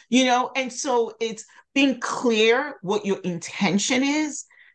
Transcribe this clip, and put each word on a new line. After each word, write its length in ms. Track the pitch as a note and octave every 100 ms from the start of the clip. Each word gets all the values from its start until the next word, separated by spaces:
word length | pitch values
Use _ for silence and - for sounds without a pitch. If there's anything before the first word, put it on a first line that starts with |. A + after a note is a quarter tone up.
| _
You 160 | B3
know, 260 | B3+ B3 B3+ C4+
and 160 | C4
so 400 | - C#4+ A#3+ A3 -
it's 240 | A3+ A3 - - _
being 260 | C#4 C#4 B3
clear 760 | - - B3 G#3+ A3+ B3 D4 -
what 240 | F3 G#3
your 140 | G3 F#3+
intention 840 | F#3 E3+ - - F#3+ G3 - B3+
is 440 | C#4 D4+ D4+ B3+ - _ _